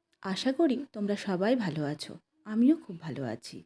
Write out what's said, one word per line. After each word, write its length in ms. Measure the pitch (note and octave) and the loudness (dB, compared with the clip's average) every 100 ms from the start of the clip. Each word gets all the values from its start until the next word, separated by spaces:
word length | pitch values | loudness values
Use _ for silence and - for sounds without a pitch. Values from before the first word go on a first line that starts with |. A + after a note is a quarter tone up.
| _ _ | _ _
আশা 300 | F#3+ F#3+ C4 | -6 -2 0
করি 240 | C4+ E4 B3+ C#4+ | 2 2 2 -4
তোমরা 240 | G#3+ G3+ G3+ | -4 -2 -2
সবাই 400 | - F3+ G3+ B3+ | -2 0 2 2
ভালো 260 | F#3+ D#3 | 0 -2
আছো। 280 | C#3+ D3+ - - _ _ | -2 -4 -8 -14 _ _
আমিও 320 | G#3+ A3 B3 E4 | -4 4 6 6
খুব 240 | - E3 | 0 -10
ভালো 220 | D#3+ C3+ | -8 -6
আছি। 380 | B2 A2+ - - | -6 -6 -10 -16